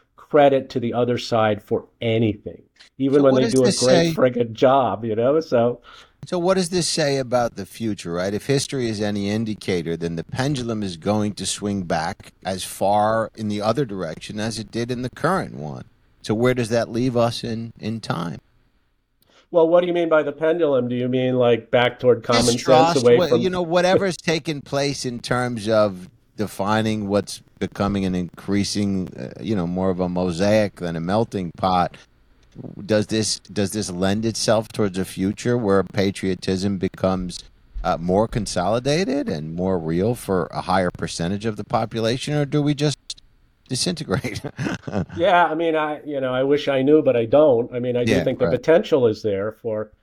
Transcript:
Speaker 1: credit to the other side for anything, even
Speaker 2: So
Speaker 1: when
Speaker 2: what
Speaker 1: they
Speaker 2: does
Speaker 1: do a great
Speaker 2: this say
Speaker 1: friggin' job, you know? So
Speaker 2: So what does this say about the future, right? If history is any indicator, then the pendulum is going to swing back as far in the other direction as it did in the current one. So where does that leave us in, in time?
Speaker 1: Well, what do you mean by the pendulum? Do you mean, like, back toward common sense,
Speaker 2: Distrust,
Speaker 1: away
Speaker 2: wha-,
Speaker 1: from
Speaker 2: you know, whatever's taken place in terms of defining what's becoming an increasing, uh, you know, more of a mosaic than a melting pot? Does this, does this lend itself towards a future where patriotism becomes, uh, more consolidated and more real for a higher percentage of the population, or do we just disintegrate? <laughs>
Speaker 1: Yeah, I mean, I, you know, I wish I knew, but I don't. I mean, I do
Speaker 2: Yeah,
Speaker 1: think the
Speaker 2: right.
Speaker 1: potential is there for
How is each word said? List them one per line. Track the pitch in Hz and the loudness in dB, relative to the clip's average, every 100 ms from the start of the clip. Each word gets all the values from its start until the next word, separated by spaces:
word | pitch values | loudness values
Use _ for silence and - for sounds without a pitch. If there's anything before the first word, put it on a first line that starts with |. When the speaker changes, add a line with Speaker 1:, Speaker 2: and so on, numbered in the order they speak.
| _ _ | _ _
Speaker 1:
credit | - 151 143 135 135 | 0 6 6 4 -2
to | 131 | -4
the | 117 | -2
other | 117 120 120 | 0 0 -2
side | - 117 110 104 | 0 2 2 0
for | - 110 - - | -2 -6 -6 -6
anything, | 117 113 113 101 - 85 _ _ - - | -2 2 2 0 -8 -16 _ _ -18 -4
even | 135 143 | 2 4
Speaker 2:
So | |
Speaker 1:
when | 139 | 6
Speaker 2:
what | 131 | 6
Speaker 1:
they | |
Speaker 2:
does | 123 | 4
Speaker 1:
do | 131 | 4
a | 123 | 4
great | 120 123 135 | 4 4 6
Speaker 2:
this | 170 | 4
say | |
Speaker 1:
friggin' | 160 127 120 117 | 2 2 2 -2
job, | 107 131 135 120 101 | 2 4 4 2 -2
you | 117 | -4
know? | 107 120 156 | 0 2 2
So | 156 123 120 123 - - - - - | 2 2 2 0 -12 -20 -20 -18 -6
Speaker 2:
So | 180 | -2
what | 175 | 2
does | 190 175 | 2 2
this | 180 160 | 0 -2
say | - 143 139 | 0 0 0
about | 127 123 117 - | 0 0 0 -4
the | 95 | -12
future, | - 113 101 87 | -6 -6 -4 -6
right? | 85 95 | -4 -2
If | 101 - | -4 0
history | 139 - 139 120 | 0 0 -4 -4
is | 104 | -2
any | 104 104 101 | -2 -2 -2
indicator, | 107 110 101 - 90 80 82 | -2 -4 -6 -4 -4 -2 -4
then | 82 82 | -4 -6
the | |
pendulum | - - 135 139 117 107 | -8 -4 -2 -2 -4 -4
is | 101 82 | -6 -6
going | 87 107 104 | -2 0 -2
to | 95 95 | -4 -8
swing | - 104 101 | -6 -4 -4
back | 85 85 82 104 - _ | -2 -2 -4 -8 -16 _
as | - 95 | -8 -8
far | - - 98 104 107 113 110 | -8 -4 0 2 2 0 -2
in | - 107 | -6 -6
the | 104 | -2
other | 104 117 | -2 -2
direction | 135 98 82 80 - 107 | -2 -4 -8 -8 -10 -6
as | 110 110 | -6 -6
it | 104 | -8
did | 113 120 | -6 -4
in | 123 | -6
the | 127 | -8
current | - 151 185 80 | -4 -2 -2 -4
one. | 60 76 65 - _ _ _ | -10 -10 -12 -16 _ _ _
So | - | -4
where | 110 123 | 2 2
does | 127 110 | 2 0
that | 117 92 | 0 0
leave | 117 131 120 | -2 0 2
us | 117 117 | 0 0
in, | 120 113 113 - | -6 -8 -8 -10
in | 107 113 | -8 -8
time? | - 82 85 - _ _ _ _ _ _ _ _ _ _ - | -6 -6 -6 -10 _ _ _ _ _ _ _ _ _ _ -2
Speaker 1:
Well, | 175 165 | 4 6
what | 175 | 6
do | 180 | 4
you | |
mean | 175 165 | 0 2
by | 156 | 2
the | 143 | 2
pendulum? | 139 160 170 156 131 120 | -2 0 2 2 2 0
Do | 123 | -2
you | 123 | -2
mean, | 127 127 127 | 0 0 2
like, | 120 117 - | 4 2 2
back | 127 120 123 | 2 2 2
toward | 127 117 | 4 4
common | - 120 120 123 | 4 2 4 2
sense, | - 120 165 | 4 6 6
Speaker 2:
Distrust, | 151 | 4
Speaker 1:
away | 120 120 | 6 6
Speaker 2:
wha-, | 151 | 6
Speaker 1:
from | - | 2
Speaker 2:
you | 180 | 2
know, | 180 | 0
whatever's | 170 175 180 190 190 160 | 0 2 4 2 2 -4
taken | - 160 156 147 | -2 -2 -2 -8
place | - 139 143 139 | -4 -2 -2 -4
in | 127 120 | -6 -6
terms | - 123 123 120 101 | -2 -2 -2 -4 2
of | 110 107 92 90 _ _ - | 4 4 0 -14 _ _ -8
defining | 101 - 98 110 110 107 101 | -8 -4 0 0 0 -2 0
what's | 101 95 - _ - | -2 -2 -10 _ -8
becoming | 95 - 101 101 | -8 -2 -2 0
an | 95 | 0
increasing, | 90 87 - - 101 98 104 101 95 90 - | -2 -4 -8 -2 0 0 -2 -2 -2 -4 -8
uh, | 64 - | -14 -10
you | 76 | -4
know, | 107 85 | -2 -2
more | 90 95 | 0 -2
of | 90 | 0
a | 90 | -2
mosaic | 90 90 82 101 110 104 - | 0 -2 0 2 4 2 -4
than | 87 82 | -6 -6
a | |
melting | 82 104 117 101 87 - | -2 0 -2 -4 -8 -4
pot? | 92 90 85 - _ _ _ _ _ - - - | 0 2 0 -4 _ _ _ _ _ -18 -18 -12
Does | 101 107 104 | -2 0 0
this, | 110 107 - | -2 -2 -4
does | - 98 98 | -6 -4 -2
this | 107 92 | -2 -6
lend | 90 95 104 | -2 0 0
itself | 113 107 - 110 110 | -2 -2 0 0 0
towards | - 104 92 | -2 -2 -2
a | |
future | 92 - 92 104 123 120 | -6 -2 -2 -2 -2 0
where | 107 98 | 2 2
patriotism | 90 - 98 95 95 92 - 95 101 98 | 2 0 -2 0 -4 -4 -2 -2 -2 -2
becomes, | 95 - 95 92 90 - - _ _ - | -4 -2 -2 -2 -4 -10 -18 _ _ -6
uh, | 90 85 | -2 -2
more | 87 95 110 | 0 2 2
consolidated | 120 95 92 90 117 131 151 208 277 240 | -2 -4 -2 0 0 0 -2 0 -4 -4
and | 80 78 | -6 -6
more | 82 92 92 | -4 -2 -2
real | 80 85 104 | -2 0 0
for | 123 - 92 - | -2 -2 -2 -2
a | - | -6
higher | 87 95 90 | -2 0 0
percentage | - 85 - 85 101 113 | -4 -8 -6 -4 -4 -6
of | 104 | -8
the | |
population, | 104 120 113 113 113 131 - | -4 -4 -2 -2 -2 -2 -4
or | 151 | -4
do | 143 147 | -2 0
we | 143 | 0
just | 143 147 139 - - _ _ _ _ - | 0 -2 -2 -10 -18 _ _ _ _ -10
disintegrate? | 123 170 180 143 92 123 - 147 | -6 -4 -6 -4 -4 -4 -8 -12
<laughs> | - - - - 202 165 | -8 -8 -8 -6 -6 -6
Speaker 1:
Yeah, | 165 180 175 165 | -2 2 4 2
I | |
mean, | 156 165 156 | 0 0 0
I, | 151 147 | -2 -6
you | 147 143 | -8 -4
know, | 131 | -2
I | 127 | 0
wish | 135 143 143 | 2 0 2
I | 135 | 0
knew, | 131 156 | 4 4
but | 135 120 | 6 2
I | |
don't. | 117 139 151 117 123 | 4 4 6 4 0
I | 123 | -4
mean, | 123 123 | -2 0
I | |
do | 117 | 2
Speaker 2:
Yeah, | 98 | 2
Speaker 1:
think | 85 - | 2 0
the | 123 | 0
Speaker 2:
right. | |
Speaker 1:
potential | 123 - 165 214 143 120 | 0 4 4 4 2 2
is | 107 | 0
there | 110 98 104 | -4 -2 -4
for | - 117 107 107 _ | -6 -6 -6 -8 _